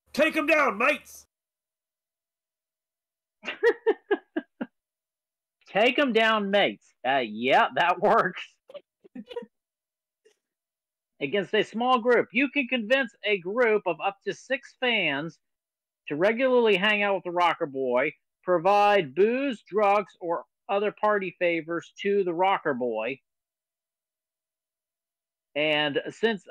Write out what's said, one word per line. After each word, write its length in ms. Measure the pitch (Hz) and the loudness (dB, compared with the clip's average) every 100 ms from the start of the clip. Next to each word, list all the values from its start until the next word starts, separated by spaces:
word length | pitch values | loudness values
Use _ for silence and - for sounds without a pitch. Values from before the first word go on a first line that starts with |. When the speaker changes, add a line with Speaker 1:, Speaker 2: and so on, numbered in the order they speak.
| _ | _
Speaker 1:
"Take 240 | - 311 311 | 0 0 0
'em 100 | 302 | 2
down, 320 | 311 269 202 | 2 2 0
mates!" 480 | 262 294 - - - _ _ _ _ _ _ _ _ _ _ _ _ _ _ _ _ _ _ _ _ _ | 0 0 -6 -20 -20 _ _ _ _ _ _ _ _ _ _ _ _ _ _ _ _ _ _ _ _ _
Speaker 2:
<laughs> 80 | - - 466 466 - - - - _ - - - - _ _ _ _ _ _ _ _ _ - | -12 0 0 0 0 -2 -2 -4 _ -10 -10 -14 -14 _ _ _ _ _ _ _ _ _ -4
"Take 320 | 190 240 262 | 2 2 2
'em 140 | 285 | 0
down, 380 | 220 226 220 196 | 2 2 2 0
mates." 440 | 202 156 101 _ _ | 0 0 -2 _ _
Uh, 200 | 127 139 | -2 -2
yeah, 440 | 117 107 123 170 233 | -2 -4 2 2 2
that 260 | 131 170 180 | 0 -2 2
<laughs> 0 | |
works. 540 | 202 208 185 - - _ _ - _ _ - 262 214 480 - _ _ _ _ _ _ _ _ _ _ _ _ _ _ _ _ - | 2 2 0 -4 -16 _ _ -20 _ _ -20 -20 -14 -14 -14 _ _ _ _ _ _ _ _ _ _ _ _ _ _ _ _ -10
Against 320 | 147 202 175 | -6 -4 -2
a 120 | 214 | -2
small 340 | - 214 247 254 | -2 -2 0 0
group, 300 | 226 233 - | 2 2 0
you 160 | 226 277 | -2 -2
can 180 | 285 240 | -2 -4
convince 440 | 254 208 269 254 _ | -4 0 0 -2 _
a 140 | 208 202 | -4 -4
group 440 | 170 220 240 208 180 | -4 0 2 2 0
of 140 | 160 | -4
up 180 | 180 202 | -6 -6
to 100 | 202 | -10
six 440 | 170 - 262 - - | -10 -6 -8 -8 -6
fans 640 | 247 226 165 139 165 - _ _ _ _ _ _ - | -2 0 -2 -2 -6 -12 _ _ _ _ _ _ -10
to 80 | |
regularly 640 | 147 196 226 262 247 226 185 | -2 0 2 2 4 4 2
hang 260 | 208 208 | 2 0
out 140 | 202 190 | 0 -2
with 80 | |
the 80 | 180 | -4
Rocker 340 | 175 175 151 160 | 0 0 0 -6
Boy, 460 | 135 131 123 151 - _ _ | -4 0 0 0 -6 _ _
provide 720 | - 180 175 208 208 202 151 139 | -2 0 4 4 6 4 2 2
booze, 460 | 208 247 277 220 | 2 2 -2 -6
drugs, 540 | - 190 202 202 196 - | -4 0 2 2 -2 -10
or 240 | 175 170 - _ - | -6 -6 -8 _ -4
other 240 | 202 208 | -2 -2
party 420 | - 214 208 190 - | -2 0 0 -2 -2
favors 520 | 175 165 156 170 - - | -2 -2 -4 -8 -8 -8
to 200 | 202 202 | -2 0
the 100 | 180 | 0
Rocker 400 | 165 190 190 165 | 0 2 2 0
Boy. 460 | 127 123 110 113 135 _ _ _ _ _ _ _ _ _ _ _ _ _ _ _ _ _ _ _ _ _ _ _ 143 | -2 -2 -4 -6 -8 _ _ _ _ _ _ _ _ _ _ _ _ _ _ _ _ _ _ _ _ _ _ _ -4
And 440 | 156 151 151 139 151 | 0 0 0 -2 -6
since, 340 | - 226 208 - | -4 -2 -2 -2